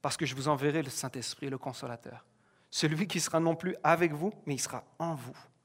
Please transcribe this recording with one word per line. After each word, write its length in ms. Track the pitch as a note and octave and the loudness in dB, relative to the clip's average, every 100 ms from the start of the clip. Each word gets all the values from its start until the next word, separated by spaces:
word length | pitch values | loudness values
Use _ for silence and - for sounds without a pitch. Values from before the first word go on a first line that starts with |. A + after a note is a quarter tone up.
parce 160 | C#3+ - | -2 -2
que 80 | D3+ | -2
je 100 | C3 | 0
vous 140 | C#3 | 2
enverrai 340 | C#3+ D3 D#3 | 4 4 2
le 60 | C3+ | -2
Saint-Esprit, 600 | - C3 B2+ A#2+ - C#3 | -4 -6 -6 -8 -6 -6
le 80 | C3 | -6
Consolateur. 680 | C3+ B2 B2+ A#2 - A#2+ _ _ _ _ _ | -6 -8 -8 -10 -12 -18 _ _ _ _ _
Celui 380 | - D#3 D#3 F#3+ | 2 2 2 0
qui 140 | F3 | 0
sera 180 | - E3 | 2 4
non 160 | E3 E3 | 4 2
plus 180 | F3+ F3 | -2 2
avec 300 | D3+ E3 E3+ | 4 6 4
vous, 220 | D3 F#3 - - | 2 -2 -4 -4
mais 100 | C3+ | -2
il 40 | |
sera 240 | - B2+ - _ | -2 -6 -12 _
en 160 | E3 D3+ | -4 -4
vous. 220 | A#2+ - - _ | -8 -14 -20 _